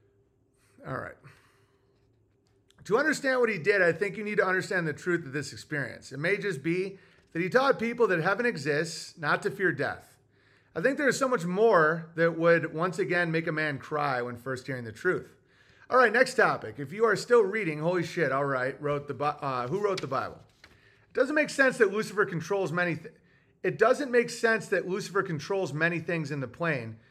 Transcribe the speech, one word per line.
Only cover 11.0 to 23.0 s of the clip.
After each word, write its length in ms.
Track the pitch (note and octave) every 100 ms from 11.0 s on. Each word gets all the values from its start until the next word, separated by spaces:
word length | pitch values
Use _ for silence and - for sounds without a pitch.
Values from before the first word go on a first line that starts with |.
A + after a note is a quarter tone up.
| C#4+
is 100 | G3
so 100 | C4
much 160 | B3
more 680 | E3+ F#3 A3+ F#3+ D#3 E3 E3
that 240 | - E3 E3
would 340 | E3+ E3+ E3
once 260 | D#3 F3+ F#3
again 320 | E3 F3 F3
make 160 | E3 E3
a 60 |
man 260 | D#3 D#3 C3+
cry 440 | - D3+ C#3+ B2
when 140 | A#2+ A#2
first 300 | C3+ B2+ -
hearing 180 | B2+
the 80 | A#2
truth. 440 | G#2+ F3+ D3+ - _ _ _ _ _ -
All 80 | B3
right, 160 | A#3+
next 220 | A3 C4
topic. 420 | - F#3 C3+ A2 A2
If 140 | C#3
you 120 | G3
are 120 | A3+ F#3+
still 260 | - A#3+
reading, 380 | G3 G#3+ F3+ D3+
holy 240 | D#3+ F3+
shit, 260 | E3 E3+ D3
all 140 | C3+
right, 360 | C#3+ C3 B2+ C#3
wrote 280 | C#3+ D3 C#3+
the 60 |
Bi-, 220 | B2 C#3+ -
uh, 260 | C#3 B2+ B2
who 140 | F#3
wrote 200 | G#3 F#3
the 60 | C#3
Bible? 320 | C3 G2+ D2+ - _
It 520 | - _ _ _ _
doesn't 200 | - C4
make 160 | D4+ D4
sense 280 | - C4 B3
that 140 | G#3
Lucifer 320 | G3+ A3 G3
controls 460 | G3 E3 - G3 F3+
many 240 | F3 F3
th-, 200 | E3